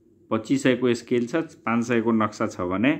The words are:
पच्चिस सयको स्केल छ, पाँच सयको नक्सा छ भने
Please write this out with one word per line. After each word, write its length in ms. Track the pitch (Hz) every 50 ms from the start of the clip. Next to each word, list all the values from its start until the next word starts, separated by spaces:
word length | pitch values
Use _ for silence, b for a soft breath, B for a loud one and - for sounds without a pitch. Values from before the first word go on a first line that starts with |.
| _ _ _ _ _ -
पच्चिस 320 | - 113 - - 139 131
सयको 320 | - 135 123 117 127 123 117
स्केल 320 | 120 - - 127 120 120
छ, 100 | 117 - 165 160 160 - -
पाँच 260 | - 113 117 120 113
सयको 280 | 117 123 117 107 117 113
नक्सा 320 | 110 107 107 - - 117
छ 140 | 104 - -
भने 300 | 92 90 92 95 113 139 160